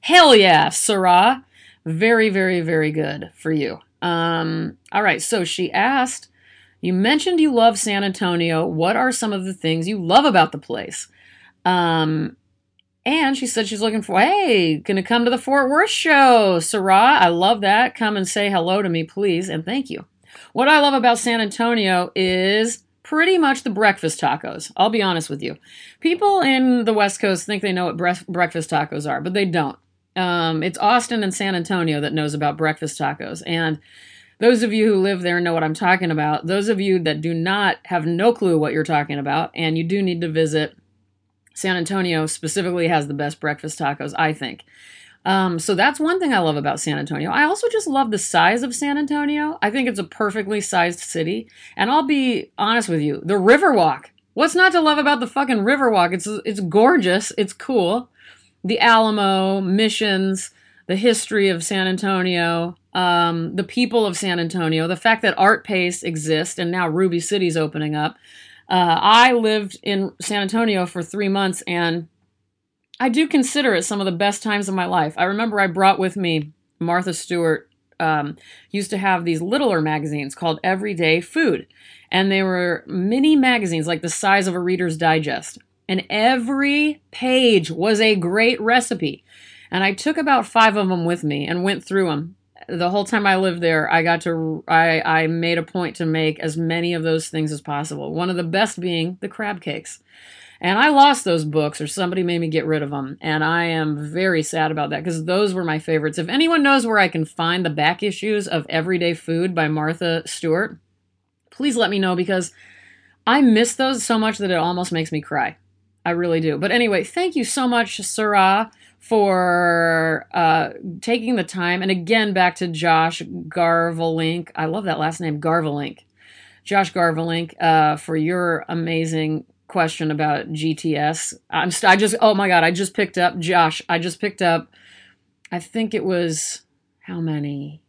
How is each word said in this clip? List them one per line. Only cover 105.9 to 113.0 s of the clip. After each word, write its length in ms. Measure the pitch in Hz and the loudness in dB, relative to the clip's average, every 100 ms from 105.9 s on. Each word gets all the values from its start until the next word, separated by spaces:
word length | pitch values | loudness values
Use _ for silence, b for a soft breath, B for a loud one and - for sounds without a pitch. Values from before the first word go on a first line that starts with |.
| 160 151 156 | -2 -2 -4
If 100 | 165 | -4
anyone 340 | 262 330 330 | 0 2 2
knows 240 | 277 277 226 | 4 4 2
where 140 | 220 | 2
I 80 | 185 | 2
can 160 | 160 | 0
find 400 | 160 - 165 175 | -4 -2 -2 0
the 60 | 175 | -2
back 320 | 151 151 180 | 0 0 0
issues 440 | 208 185 208 208 190 | -4 -4 -2 -2 -2
of 200 | 165 143 | -4 -2
Everyday 460 | 160 165 185 170 | -4 -2 0 0
Food 400 | 160 - 165 185 170 | -4 -4 -2 -2 -2
by 100 | 156 | -2
Martha 560 | 156 151 165 170 165 - | 0 -2 -4 -2 -4 -6
Stewart, 520 | - 165 160 208 - _ _ _ _ _ _ _ | -8 -2 -2 -2 -8 _ _ _ _ _ _ _
please 260 | _ 285 240 | _ -4 0
let 140 | 208 | 0
me 80 | 202 | 0
know, 160 | 190 | 0
because 380 | 180 185 190 175 b b b b b | -2 -2 -2 -4 b b b b b